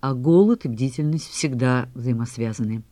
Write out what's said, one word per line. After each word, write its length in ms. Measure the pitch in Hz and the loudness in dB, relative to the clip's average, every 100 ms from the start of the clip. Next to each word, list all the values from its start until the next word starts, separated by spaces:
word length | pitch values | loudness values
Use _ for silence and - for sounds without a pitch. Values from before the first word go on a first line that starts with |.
а 120 | 135 | -2
голод 540 | 131 131 170 208 233 139 | 0 4 6 6 4 -2
и 20 | |
бдительность 600 | 110 131 127 151 156 - | -2 -4 -2 -2 -2 -4
всегда 580 | - 156 123 127 127 127 | -6 -4 0 2 0 -2
взаимосвязаны. 880 | 131 120 117 120 - 113 110 110 113 110 | -6 -2 -2 -4 -4 -6 -4 -4 -4 -8